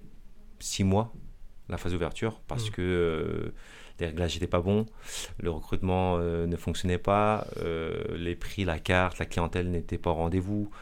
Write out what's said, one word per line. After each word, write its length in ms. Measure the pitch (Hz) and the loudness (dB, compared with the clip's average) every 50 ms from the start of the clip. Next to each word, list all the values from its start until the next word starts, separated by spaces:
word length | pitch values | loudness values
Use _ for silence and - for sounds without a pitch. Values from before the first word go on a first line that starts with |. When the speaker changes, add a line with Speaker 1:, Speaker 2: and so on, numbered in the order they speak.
| - - - - - - - - - - - - | -16 -16 -16 -14 -16 -16 -16 -16 -16 -16 -14 -10
Speaker 1:
six 240 | - - - - 98 | -8 -4 0 2 4
mois, 300 | 95 95 107 117 120 - - - - - - - - - - - - | 6 6 4 2 0 -4 -10 -12 -12 -12 -12 -14 -14 -14 -12 -10 -6
la 80 | 87 | -6
phase 160 | 87 - 87 90 | -2 0 0 0
d'ouverture, 480 | 82 85 73 - - 113 110 - - | 2 0 0 0 0 -2 -2 -2 -4
parce 240 | - - 143 120 110 | -6 -4 -4 -2 -2
Speaker 2:
Mhm. 60 | 107 | -2
Speaker 1:
que, 100 | 107 - | -2 0
euh, 720 | 90 90 90 87 85 82 80 80 80 80 80 80 80 80 - - - - - - - - - - | 0 2 4 4 4 4 2 2 0 0 -2 -2 -2 -4 -6 -10 -12 -16 -16 -18 -18 -12 -6 -4
les 80 | 85 | -4
réglages 260 | 80 76 85 87 82 - | -2 0 0 0 0 0
n'étaient 140 | - 90 | -2 0
pas 120 | - - 90 | 2 2 2
bons, 260 | 85 95 101 107 113 - - - - - - - - - - - | 4 4 4 2 2 0 -6 -14 -12 -10 -8 -8 -8 -8 -8 -4
le 120 | 80 85 | -2 -2
recrutement, 680 | 80 78 - - - - 92 90 92 92 92 90 90 | -2 -4 -2 -2 0 2 2 4 4 4 4 4 2
euh, 300 | 87 85 85 85 85 85 | 2 2 2 0 0 0
ne 80 | 87 85 | 0 0
fonctionnait 420 | - - 90 82 - - 92 90 | -2 -2 -2 -2 0 2 2 2
pas, 500 | 87 - 101 101 104 104 107 107 - - - - | 2 4 4 4 6 6 4 4 2 0 -4 -6
euh, 460 | - - 85 82 82 80 85 82 82 - 82 85 | -4 -2 -2 -2 -2 -2 -2 -2 -4 -4 -4 -4
les 180 | 85 85 87 85 | -2 -2 -2 -2
prix, 300 | - - - - 98 95 | -2 -4 -4 -2 0 0
la 140 | 87 80 78 | 0 0 0
carte, 400 | - - 90 90 92 90 - - | 2 4 4 6 4 4 2 -2
la 60 | 85 | -4
clientèle 440 | - - 87 85 80 - 90 90 90 | -2 0 2 2 2 2 0 0 0
n'étaient 300 | 87 82 - - 92 85 | 0 0 -2 -2 -2 0
pas 100 | - 87 | 0 2
au 60 | 80 | 2
rendez-vous. 540 | 80 82 82 92 92 90 101 104 104 104 101 - - | 2 2 2 2 2 0 0 0 -2 -2 -4 -6 -10